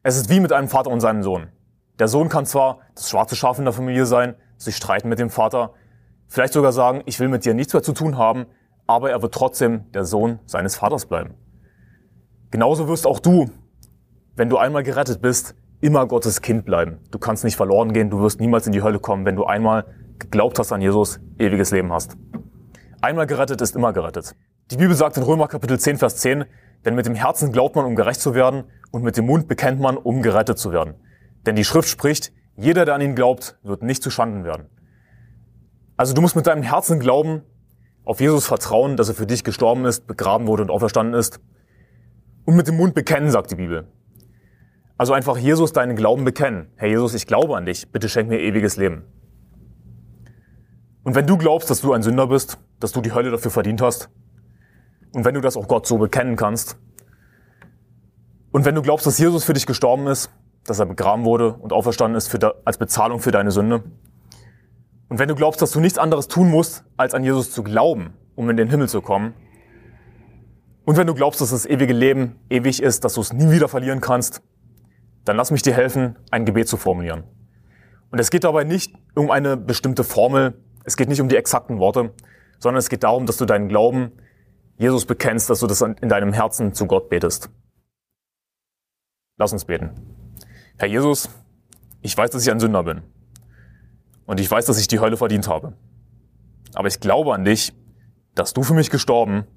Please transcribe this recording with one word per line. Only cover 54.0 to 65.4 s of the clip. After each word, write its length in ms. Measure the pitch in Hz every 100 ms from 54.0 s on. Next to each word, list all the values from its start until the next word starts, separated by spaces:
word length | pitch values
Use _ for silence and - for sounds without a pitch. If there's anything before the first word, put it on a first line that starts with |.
| - _ _ _ _ _ _ _ _ _ _
und 120 | 127 120
wenn 80 |
du 80 | 139
das 160 | 131 123
auch 100 | 98
Gott 200 | 120 -
so 100 | 117
bekennen 380 | 107 - 127 117
kannst, 420 | 104 113 - - _ _ - _ _ _ _ _ - _ _ _ _ _ _ _ _
und 140 | 139 143
wenn 100 | 156
du 60 |
glaubst, 240 | 143 151 151
dass 120 | 135
Jesus 260 | 165 170
für 100 | 143
dich 120 | 143 -
gestorben 420 | 123 127 127 139
ist, 220 | 135 - _ _ _ -
dass 140 | 104
er 60 | 98
begraben 400 | 98 92 110 117
wurde 280 | 117 117
und 200 | 110 110
auferstanden 440 | 98 120 117 113 113
ist 100 | -
für 120 | 117
de-, 140 | 107 - -
als 120 | -
Bezahlung 420 | 113 - 110 120
für 120 | 127
deine 200 | 101 101
Sünde, 320 | 98 107 117 104 - _ _ - - - _ _ _ _ _ -
und 120 | 117
wenn 80 | 139
du 80 |
glaubst, 260 | 147